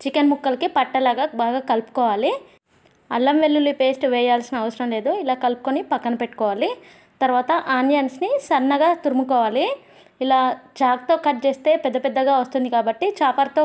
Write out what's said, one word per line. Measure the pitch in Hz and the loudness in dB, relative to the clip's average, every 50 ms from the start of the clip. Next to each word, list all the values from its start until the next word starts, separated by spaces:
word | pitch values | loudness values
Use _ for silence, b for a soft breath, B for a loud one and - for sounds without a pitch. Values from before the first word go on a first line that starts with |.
| - | -8
చికెన్ | 277 269 302 285 285 285 | -2 0 2 2 2 2
ముక్కలకి | 277 - 269 247 247 330 359 - | 2 0 -2 -2 0 -2 -2 0
పట్టేలాగా | 294 254 247 - 254 262 247 240 233 277 311 240 226 233 | 0 -2 0 0 0 0 2 0 0 -2 -4 -2 -2 -2
బాగా | 233 240 262 262 - | 0 -2 -2 -2 -2
కలుపుకోవాలి. | 233 220 226 - - 269 247 226 202 202 240 330 494 554 B B B B _ _ _ _ _ _ _ _ _ _ 247 | -2 -2 -2 -4 -4 -2 0 0 0 0 0 -2 -2 -4 B B B B _ _ _ _ _ _ _ _ _ _ -2
అల్లం | 240 254 269 294 311 311 | 0 2 2 2 4 2
వెల్లుల్లి | 302 294 302 285 285 277 - | 2 2 2 2 0 0 0
పేస్ట్ | 262 262 269 262 277 262 247 | 0 0 0 0 0 0 0
వేయాల్సిన | 247 240 247 240 240 233 - 269 240 220 | 2 2 2 2 0 0 -4 -6 -4 -4
అవసరం | 226 226 - 247 240 226 | -6 -6 -6 -6 -4 -4
లేదు, | 220 208 269 359 415 320 | -2 -2 -2 -2 -2 -2
ఇలా | 262 254 254 254 | -4 -4 -2 -2
కలుపుకొని | 247 247 240 - 269 262 320 381 - 294 | -2 -2 -2 -4 -4 -4 -4 -2 -2 -4
పక్కన | 240 - 240 240 233 247 | -4 -2 -4 -4 -4 -4
పెట్టుకోవాలి. | 233 - - 220 208 196 208 294 415 494 - B B B B B B _ _ 262 | -8 -4 -4 -2 -2 0 -2 -2 -4 -4 -8 B B B B B B _ _ 0
తర్వాత | 247 254 247 247 254 320 349 - - 269 254 | 2 2 0 0 0 -2 -2 0 -2 0 0
ఆనియన్స్ని | 254 269 294 285 269 262 262 - 349 427 554 554 - - | 2 2 2 2 0 -2 -4 -4 -2 -2 -2 -2 0 0
సన్నగా | 330 262 254 269 285 277 311 339 349 339 - | 0 2 2 2 2 2 4 2 2 2 0
తురుముకోవాలి. | 294 254 262 262 262 269 247 226 214 214 262 330 466 554 - B B B B B B B _ 262 | 0 0 0 0 2 2 2 2 2 0 0 0 -2 -2 -6 B B B B B B B _ -2
ఇలా | 269 262 262 254 254 - - - - _ - | 2 2 2 2 0 -2 -4 -10 -20 _ -2
చాక్తో | 277 247 247 247 254 - 330 320 330 | 0 0 0 0 0 0 0 2 2
కట్ | 294 277 233 262 | -2 -2 2 0
చేస్తే | 269 262 269 - 311 320 320 311 | -2 -2 0 2 2 2 2 2
పెద్ద | 262 226 254 254 | -2 -4 -2 -4
పెద్దగా | 269 220 262 262 277 277 262 247 | -2 -2 0 2 2 2 2 0
వస్తుంది | 262 - 269 254 240 240 | -2 -2 -4 -2 0 0
కాబట్టి | 233 220 226 226 - 349 415 403 - | 0 0 0 -2 -2 -2 -4 -2 0
చాపర్తో | 311 269 247 277 277 277 - 311 302 | 0 0 2 0 -2 0 2 0 0